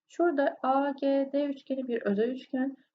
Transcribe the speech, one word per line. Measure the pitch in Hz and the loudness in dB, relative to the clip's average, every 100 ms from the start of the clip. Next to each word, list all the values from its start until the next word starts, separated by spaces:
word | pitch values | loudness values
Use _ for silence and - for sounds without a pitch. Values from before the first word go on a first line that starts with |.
| _ | _
Şurada | - 349 277 277 - | 0 2 2 0 0
A | 254 269 277 269 | 0 2 0 0
G | 277 277 269 | 2 2 2
D | 277 285 | 0 -2
üçgeni | 277 - 262 254 | -4 -6 -6 -4
bir | 233 | -2
özel | 202 196 240 | 0 0 0
üçgen. | 262 - 254 269 - _ | -2 -6 -4 -2 -6 _